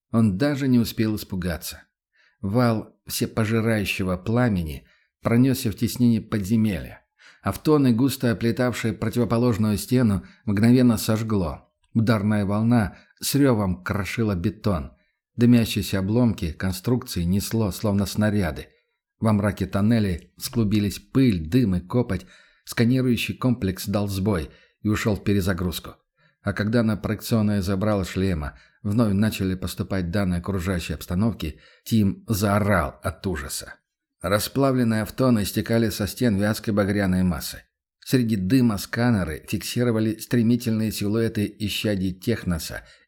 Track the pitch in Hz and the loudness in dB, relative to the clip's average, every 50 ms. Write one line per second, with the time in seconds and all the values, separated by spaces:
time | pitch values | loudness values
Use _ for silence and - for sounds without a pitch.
0 | _ _ - 117 113 107 92 95 139 147 147 131 143 135 127 120 113 95 - - | _ _ 2 2 4 4 2 2 0 0 0 0 2 4 4 4 4 2 -2 -2
1 | 113 110 107 98 - - 101 92 85 90 80 78 - - - - - _ _ _ | -2 -2 -2 -4 -6 -6 -6 -4 -4 -4 -4 -6 -8 -12 -14 -14 -20 _ _ _
2 | _ _ _ _ _ _ _ _ - 98 101 123 123 120 113 107 90 - _ _ | _ _ _ _ _ _ _ _ -6 -2 0 2 2 2 0 0 -4 -10 _ _
3 | _ - - - 123 - - - 110 101 117 113 107 117 113 107 101 87 - - | _ -10 -4 -4 -4 -4 -2 -2 -2 0 0 0 2 0 0 0 0 -2 -2 -2
4 | 98 92 90 87 - - 110 120 123 120 104 90 82 78 71 64 - _ _ _ | -2 -2 -2 -4 -2 -2 0 2 2 2 2 0 -2 -4 -8 -12 -14 _ _ _
5 | _ _ _ _ _ - 113 120 127 135 123 - - 113 92 - 120 107 - - | _ _ _ _ _ 2 4 4 4 4 2 0 -2 -4 -2 -2 -4 -4 0 2
6 | 123 120 117 107 87 - - 104 95 92 117 113 110 110 95 76 65 - - - | 4 4 4 2 0 -2 -4 -4 0 0 2 2 2 2 0 -4 -6 -10 -16 -20
7 | _ _ _ _ - - - _ - 101 95 - - 156 151 147 139 127 117 110 | _ _ _ _ -20 -20 -20 _ -6 -6 -6 -2 2 2 4 4 6 4 4 4
8 | 135 135 127 - - 120 110 90 113 117 113 - 123 123 113 - - 113 104 - | 2 0 0 0 0 -2 0 0 0 -2 0 0 -2 -2 -2 -2 -4 -4 -4 -2
9 | 113 113 - 120 117 92 117 113 123 123 113 95 110 107 104 92 - - 127 127 | -4 -4 0 0 0 0 2 2 2 2 2 2 2 0 0 -2 -2 0 2 4
10 | 127 110 101 92 - - - _ _ 110 101 98 107 117 123 131 123 123 113 107 | 4 4 2 0 -2 -8 -20 _ _ -4 0 2 4 6 6 6 6 4 4 2
11 | - - 110 107 113 110 107 101 87 78 69 - - _ _ _ _ _ _ 113 | 0 -2 -2 -2 0 0 0 0 0 -2 -6 -10 -16 _ _ _ _ _ _ 0
12 | 110 104 117 107 98 107 107 104 101 95 101 104 113 117 120 120 104 - - - | 2 2 2 2 2 0 0 0 0 0 0 0 2 4 4 4 2 0 -4 -10
13 | _ _ _ _ - - - 135 143 135 120 104 104 92 90 - - - 98 98 | _ _ _ _ -8 -2 2 4 4 4 4 2 2 0 -2 -4 -4 -4 -4 -4
14 | 95 - - - 117 107 101 85 85 107 - - - 110 98 80 69 65 - _ | -4 -4 -4 -2 -2 0 0 0 -2 -4 -4 -2 -2 -2 -2 -2 -4 -8 -14 _
15 | _ _ _ _ _ _ _ - 117 120 123 117 113 104 - 107 92 - - 98 | _ _ _ _ _ _ _ 2 6 6 6 6 4 2 -2 -4 -4 -2 -2 -2
16 | 95 98 107 120 127 117 95 - - 80 78 - - 95 90 - - 120 123 120 | 0 0 2 2 2 2 0 0 -4 -6 -4 -2 -4 -4 -4 -2 -2 -2 -2 -2
17 | - - - 90 85 85 92 101 92 - - 113 110 98 85 - - 107 101 101 | -2 -6 -4 -2 0 0 0 0 0 -2 -2 -2 -2 -2 -4 -2 -2 0 0 0
18 | 98 - - 107 107 107 101 104 95 80 69 65 - - _ _ _ _ _ _ | 0 0 0 0 0 2 2 0 0 -2 -4 -8 -12 -16 _ _ _ _ _ _
19 | _ _ _ _ - 113 107 101 98 104 92 - 98 90 - 101 101 107 120 113 | _ _ _ _ 0 2 2 2 2 0 0 -2 -4 -4 -2 0 2 2 2 2
20 | 107 98 87 82 - _ _ _ - - - 120 113 101 104 107 101 101 - - | 2 0 -2 -4 -8 _ _ _ -12 -6 -2 -2 0 2 2 2 0 0 -4 -6
21 | - _ _ 135 135 123 101 85 78 76 87 131 127 101 90 90 - - - 123 | -16 _ _ 2 4 4 2 0 -2 0 2 2 2 2 0 -2 -2 -2 -2 -2
22 | 120 - 95 87 - - - _ _ _ _ _ _ - - - 117 113 127 131 | 0 0 -4 -6 -6 -12 -20 _ _ _ _ _ _ -10 -2 0 2 2 2 2
23 | 127 127 120 98 - - 98 - - 127 120 - 98 95 92 - - 98 98 104 | 2 0 0 0 -2 -6 -6 -2 0 -2 0 0 -2 -4 -4 -4 -6 -4 -2 -2
24 | 101 101 98 95 92 107 104 85 71 - - - _ _ _ _ - 104 107 104 | -2 -2 -2 -2 0 0 0 -2 -4 -8 -14 -20 _ _ _ _ -2 -2 -2 0
25 | - 117 104 90 - 107 101 101 87 98 95 85 90 92 82 - - - - _ | 0 -2 -2 0 0 0 0 2 2 0 -2 -2 -2 -4 -4 -6 -10 -14 -20 _
26 | _ _ _ _ _ _ _ _ _ 101 95 - 104 107 113 120 110 110 107 90 | _ _ _ _ _ _ _ _ _ -6 -4 -2 -2 0 2 2 2 2 0 -2
27 | - 113 110 101 - - 120 110 107 104 104 101 92 98 101 95 104 107 107 101 | -2 -4 -4 -4 -2 -2 0 2 2 2 0 0 0 0 -2 0 0 0 0 0
28 | 90 - - 95 92 95 90 78 73 69 - - - _ _ _ - 104 101 117 | -2 -2 -2 -2 0 0 0 -2 -4 -8 -10 -14 -20 _ _ _ -6 -2 0 2
29 | 120 107 95 98 107 110 - - 98 95 95 92 - 87 - - 101 - 101 95 | 2 2 2 2 2 0 0 -2 -2 -2 -2 -2 -6 -8 -6 -6 -6 -4 -4 -4
30 | 90 85 82 104 101 90 90 87 85 - 98 98 85 98 95 85 - - 78 73 | -4 -2 -2 -2 0 0 -2 -2 -2 -4 -4 -4 -2 -2 -4 -4 -4 -6 -8 -8
31 | - - 90 90 107 117 95 - - 78 - - - - _ _ _ - 117 110 | -6 -4 -2 0 0 0 -2 -4 -8 -10 -10 -12 -20 -20 _ _ _ 0 2 2
32 | 104 98 92 - - - 110 92 107 101 101 104 101 101 104 87 76 67 - - | 4 2 0 -2 -4 -4 -2 0 2 2 2 2 2 2 2 2 0 -2 -6 -8
33 | - - - - - 98 87 76 71 71 - - - - - _ _ _ _ _ | -8 -8 -8 -6 -6 -6 -6 -6 -8 -8 -10 -12 -12 -14 -20 _ _ _ _ _
34 | _ _ _ _ - 90 101 107 - - - 135 139 139 131 127 123 113 113 110 | _ _ _ _ -4 -2 -2 -2 -2 -2 -2 0 2 2 2 2 2 2 2 0
35 | 107 - - - 131 131 120 107 101 - - 113 101 - 117 117 117 107 95 - | -2 -4 -2 0 2 4 4 2 2 -2 -2 -4 -2 0 2 2 2 0 0 -2
36 | 107 95 - - 127 120 101 95 104 104 110 - - - 101 104 101 95 104 101 | -4 -4 -2 0 0 0 2 2 0 0 -2 -2 -4 -2 0 0 0 0 0 0
37 | 101 92 92 92 92 90 85 69 - - - - - _ _ _ _ _ _ _ | 2 2 2 2 2 2 0 -2 -6 -10 -12 -14 -18 _ _ _ _ _ _ _
38 | - - - 127 120 110 113 98 92 92 127 135 123 117 104 92 - - - 117 | -4 0 0 2 2 2 -2 -2 0 2 2 4 4 2 0 -2 -6 -6 -4 -2
39 | 117 123 117 101 87 76 76 67 - - - 98 - - - 120 123 123 113 110 | 0 2 2 0 0 -4 -6 -10 -8 -8 -8 -6 -6 -6 -4 -2 0 0 0 0
40 | 110 113 104 - - - - 120 113 113 120 117 - 117 113 110 110 107 98 - | 0 -2 -2 -6 -6 -2 0 2 4 4 2 2 0 -2 -2 0 -2 -2 -2 -4
41 | 107 101 104 117 113 110 - 104 104 - - _ - 98 - - - 110 104 95 | -4 -2 0 0 0 0 0 -2 -4 -4 -4 _ -8 -6 -6 -2 -2 -2 -2 0
42 | 92 95 90 - - 120 110 - - 92 87 80 - - - 50 - - - _ | -2 -4 -4 -4 -4 -4 -4 -2 -2 -4 -4 -4 -6 -10 -12 -14 -14 -18 -20 _
43 | _ | _